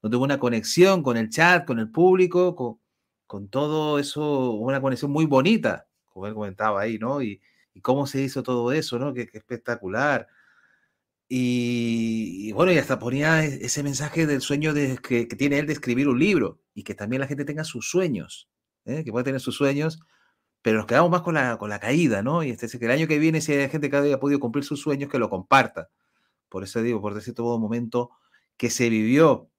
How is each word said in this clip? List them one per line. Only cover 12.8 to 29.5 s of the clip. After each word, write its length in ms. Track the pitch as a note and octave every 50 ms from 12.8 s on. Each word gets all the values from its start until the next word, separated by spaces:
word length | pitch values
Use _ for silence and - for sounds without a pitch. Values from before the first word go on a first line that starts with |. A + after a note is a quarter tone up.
| B2+ - C3+ -
ponía 460 | A2+ B2 B2+ C#3 D3 D#3 E3 D#3+ D#3
e-, 200 | D3 C3+ C3+ -
ese 180 | B2 - D3
mensaje 440 | C#3+ C#3+ C#3 B2 D3 D3 - E3 D#3+
del 160 | D3+ C#3+ C3
sueño 320 | - - C#3+ C#3+ C#3+ D#3 D3
de, 240 | D3 C#3+ C3 B2+ B2
que, 280 | - - B2+ A#2 A#2
que 100 | A#2 A#2
tiene 220 | A#2 C#3 C#3+ C#3+ C#3+
él 80 | D3+
de 60 | D3
escribir 360 | D3+ - - B2 A#2+ B2+ C#3+ C#3+
un 100 | B2 B2
libro 420 | D#3+ G#3 G3 D3+ A2 F#2 - _ _ _ _
y 80 | -
que 120 | - - -
también 260 | - G#2 G#2+ B2 C3
la 60 | C#3
gente 180 | C3 C#3+ C3+ C#3+
tenga 200 | D3 D3 D3+ D#3
sus 240 | D#3+ - B2 - -
sueños, 640 | - F3+ F#3+ E3+ B2 F#2 C#2+ - - - - _ _ _ _ _ _ _ _
¿eh? 200 | - B2+ D#3 D#3
Que 60 | A#2+
pueda 120 | G#2 A#2+ B2+
tener 160 | C#3 C3+ C3
sus 160 | - B2+ -
sueños, 440 | - C#3+ C#3 C#3 C#3+ D3+ D#3+ D#3+ D#3+ _ _ _ _ _ _ _ _ _ _ _ _
pero 160 | _ A#2 A2
nos 100 | G#2+ G2+
quedamos 240 | - A#2 C#3 E3+ E3+
más 120 | E3+ F3+
con 120 | E3+ F3 D#3+
la, 220 | D3+ C3 B2 A#2
con 140 | G#2+ G#2 G#2+
la 100 | G#2 G2
caída, 420 | G2 A2+ C3+ D#3+ F3 C3 G#2+ G2
¿no? 200 | G#2 C3 D#3 E3+
Y 80 | D#3+ C3+
este, 280 | A2+ - A#2+ A2 - B2
que 60 | A#2
el 60 | A2+
año 180 | B2+ D3+ D#3+ D3+
que 100 | D#3 D3
viene, 220 | D#3 D#3+ D#3+ D#3
si 120 | D#3 D#3
hay 180 | D3 C#3 C#3 C3+
gente 180 | D3 D3+ C#3+ C3+
que 80 | C#3+
haya 240 | C#3 C#3+ D3 C#3 C3+
podido 200 | C#3+ C#3+ C#3+ C#3
cumplir 240 | C#3 A#2+ A2+ C#3+ C#3
sus 180 | - D3+ C#3+
sueños, 280 | - D#3 C#3+ C#3 C#3 -
que 80 | - B2+
lo 120 | A2+ G#2
comparta. 580 | G2+ F2+ F#2 _ C3+ C3 B2+ - - - E2+ _ _ _ _ _ _ _ _ _ _ _ _ _
Por 140 | - F#2
eso 200 | G2 F#2+ - A#2
digo, 180 | A2+ A#2+ A2+ G#2
por 140 | G2+ G#2 G2+
decir 200 | G#2+ G#2 B2+ A#2+
todo 240 | - A#2 A#2+ A#2+ A2+
momento 520 | A2 G#2 A2+ A#2+ A#2+ A2+ - A#2+ A#2+ - _ _ _ _ _ _ _ _ _
que 140 | - B2 A#2
se 180 | - - B2 A#2
vivió 640 | A2+ A2 G#2+ A2 B2+ D3 E3 D3+ - - - _